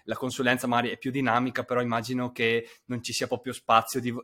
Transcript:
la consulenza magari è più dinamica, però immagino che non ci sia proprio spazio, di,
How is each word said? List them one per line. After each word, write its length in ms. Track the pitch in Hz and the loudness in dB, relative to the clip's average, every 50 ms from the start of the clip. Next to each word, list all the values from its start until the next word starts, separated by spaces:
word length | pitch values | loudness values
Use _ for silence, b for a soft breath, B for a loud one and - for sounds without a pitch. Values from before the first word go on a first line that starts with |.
| B | B
la 100 | 107 110 | -6 -6
consulenza 540 | - - 127 127 - 127 123 127 123 - 123 | -4 -4 -4 -2 0 2 2 2 2 2 2
magari 220 | 117 120 120 117 | 2 2 2 0
è 80 | - - | -4 -6
più 120 | - 131 | -6 -4
dinamica, 540 | 127 139 131 120 113 123 127 127 - 127 117 | -2 0 2 2 2 2 2 0 -2 -4 -4
però 160 | - 123 123 | -2 0 0
immagino 500 | 123 120 117 117 110 123 127 127 123 123 | 0 0 -2 -2 -2 -2 -2 -2 -4 -4
che 380 | 123 - 120 113 117 117 113 B B B B | -2 0 2 2 2 2 0 B B B B
non 160 | - 123 117 | -8 -8 -6
ci 100 | 120 - | -6 -6
sia 140 | 117 - 131 | -4 -4 -2
proprio 260 | - 127 120 - 127 | -2 -4 -4 -4 -6
spazio, 480 | 117 - _ - 113 113 - - - 127 | -10 -4 _ 4 6 6 6 4 -2 -4
di, 140 | 117 123 117 123 | -2 -2 -4 -6